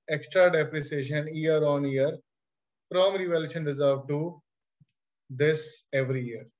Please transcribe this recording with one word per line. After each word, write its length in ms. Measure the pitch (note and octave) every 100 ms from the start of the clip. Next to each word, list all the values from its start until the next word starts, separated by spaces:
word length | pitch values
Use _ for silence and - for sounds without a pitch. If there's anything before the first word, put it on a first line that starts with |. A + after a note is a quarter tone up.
| -
extra 420 | D3+ - F#3+ F3+
depreciation 800 | E3 D3+ D#3 C#3 D3 C3 D3+ D#3
year 300 | D#3+ D#3+ D#3
on 240 | D3 C#3+ C#3
year 300 | C3+ C#3 E3 _ _ _ _ _ _ -
from 220 | F3+ F#3+
revaluation 500 | G3 F#3 E3 D#3+ E3+
reserve 420 | D3+ C#3 C#3+ C3+ C3
to 340 | D3 E3+ - _ _ _ _ _ _ _ _ -
this 540 | B2+ D3+ D#3 - - -
every 280 | C#3 C3 C3
year. 240 | A#2+ A2 - _